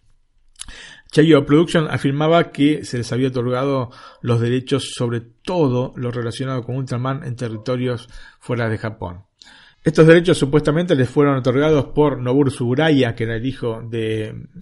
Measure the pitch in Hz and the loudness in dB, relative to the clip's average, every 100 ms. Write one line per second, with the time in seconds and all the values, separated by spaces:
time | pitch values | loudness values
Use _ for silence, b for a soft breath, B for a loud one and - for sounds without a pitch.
0 | _ _ _ _ _ - - B B B | _ _ _ _ _ -20 -18 B B B
1 | B - 160 147 135 147 175 175 156 131 | B 2 4 4 4 2 4 0 0 -2
2 | 139 139 156 170 165 - 143 151 - 123 | -2 0 2 2 2 2 2 0 -4 -8
3 | 113 120 131 127 120 123 139 135 120 B | -4 -2 -2 -2 -4 -2 -2 -2 -4 B
4 | B B 120 117 117 127 127 135 - - | B B -2 0 2 -2 -2 -4 -4 -6
5 | 123 117 117 _ - 180 143 123 131 - | -4 -6 -8 _ -6 0 2 0 -4 -6
6 | 120 120 117 113 131 131 117 127 127 120 | -6 -6 -6 -6 -6 -6 -6 -6 -6 -4
7 | 127 135 127 120 120 110 110 127 127 120 | -4 -6 -8 -8 -8 -8 -6 -4 -2 -4
8 | - B B B - 120 113 110 113 104 | -8 B B B -8 -4 -2 -4 -6 -8
9 | 92 90 - _ B B B B - 160 | -12 -12 -20 _ B B B B 0 6
10 | 160 170 175 156 135 147 147 151 180 147 | 8 8 6 2 2 2 2 0 0 0
11 | 123 147 143 135 127 123 156 151 - - | 0 2 2 2 0 2 2 2 0 0
12 | 151 131 123 135 139 - 120 127 160 139 | 0 0 0 2 2 0 -2 0 2 4
13 | 120 117 113 113 127 127 123 113 117 113 | 2 -2 -6 -4 -6 -6 -6 -8 -8 -6
14 | 110 110 107 113 - - | -4 -4 -6 -12 -16 -16